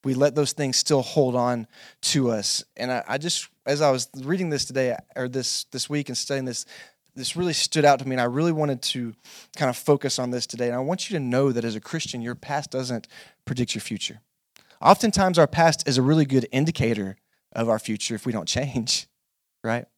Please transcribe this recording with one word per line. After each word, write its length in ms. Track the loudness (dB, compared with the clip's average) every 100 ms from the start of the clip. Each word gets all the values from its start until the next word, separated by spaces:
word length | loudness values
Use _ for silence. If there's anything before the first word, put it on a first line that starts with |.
| -2
We 80 |
let 220 | 2 2 2
those 180 | -2
things 240 | -2 -2 0
still 240 | 2 2
hold 340 | 2 2 2 2
on 320 | 0 -2 -6 -14 -20 _
to 280 | -2 2 2
us. 320 | 0 -2 -4 -6 -10
And 120 | -4
I, 140 | -4 -4
I 120 | -6
just, 320 | -4 -4 -6 _ -4
as 160 | 2
I 100 | 2
was 160 | 2 -2 -10
reading 340 | -4 -2 0
this 140 | -2
today, 320 | -2 -2 0 -2 -8 -8
or 120 | -4
this, 380 | -4 -4 -6 -6
this 240 | -8 -4
week 180 | -4 -4
and 100 | -6
studying 280 | -4 -4 -4
this, 200 | -8 -10 -16 -20 _ _ -10
this 160 | -8 -2
really 180 | -2
stood 320 | 0 0 6 6
out 140 | 6
to 80 | 2
me, 60 |
and 80 | 0
I 40 | 0
really 260 | 2 0
wanted 300 | 2 0 -2
to 300 | -4 -4 -6 -10 -20 -20 -20 -2
kind 140 | -2
of 80 | 0
focus 420 | 2 2 2 -2
on 120 | -2
this 160 | -4 -6
today. 200 | -4 -2
And 80 | -2
I 40 |
want 300 | -4 -4 -4
you 80 | -4
to 60 |
know 280 | 0 2 2
that 140 | 2 -2
as 100 | -6
a 60 |
Christian, 400 | -6 -8 -6 -8
your 140 | -8 -10
past 360 | -6 -6 -4
doesn't 360 | -6 -4 -6 -8 -20 -20 _ -10
predict 300 | -4 -4 -4
your 60 |
future. 400 | -6 -8 -8 -10 _ _ _ _ _ _
Oftentimes, 560 | 6 6 6 2 2 6
our 100 | 4
past 400 | 6 4 4 0
is 100 | 2
a 40 |
really 240 | 4 4 6
good 220 | 2 2
indicator 680 | 0 0 0 0 0 -4 -8 _ _ _
of 160 | -4 0
our 120 | 0
future 360 | 0 -4 -4 -4
if 100 | -4
we 60 |
don't 160 | -4 -2
change, 600 | -4 -2 -4 -2 -4 -4 _ _ _
<laughs> 280 | _ _
right? 220 | -4 -4 -6